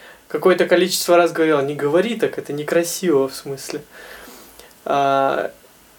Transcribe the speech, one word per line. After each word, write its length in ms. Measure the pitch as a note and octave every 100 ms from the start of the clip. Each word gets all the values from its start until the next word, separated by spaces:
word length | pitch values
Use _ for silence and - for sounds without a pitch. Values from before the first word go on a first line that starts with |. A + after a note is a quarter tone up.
| - - -
какое-то 380 | D3+ F#3 F3 E3
количество 500 | F3 F#3 - - F3
раз 140 | E3+
говорила: 300 | E3 D#3+ D3
«Не 140 | C#3 C#3+
говори 400 | C#3+ E3+ A3+ A3
так, 220 | - -
это 140 | -
некрасиво, 760 | C#3+ D3 E3+ E3+ - F3+ C#3 C3+
в 60 | -
смысле». 460 | C#3+ C3+ - D3+ - - - - - - - - - - -
А, 680 | C#3+ C#3 C3+ C3+ - - - - _ _